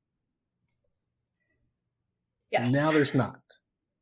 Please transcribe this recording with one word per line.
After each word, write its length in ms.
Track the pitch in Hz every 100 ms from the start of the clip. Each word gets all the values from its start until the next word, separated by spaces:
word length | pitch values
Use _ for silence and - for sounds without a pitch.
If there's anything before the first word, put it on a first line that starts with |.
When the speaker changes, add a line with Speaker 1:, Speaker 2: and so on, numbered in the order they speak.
| _ _ _ _ _ _ _ _ _ _ _ _ _ _ _ _ _ _ _ _ _ _ _ _ -
Speaker 1:
Yes. 220 | 214 123
Speaker 2:
Now 180 | 135 156
there's 220 | 156 135
not. 260 | 135 107 - _ - _ _ _ _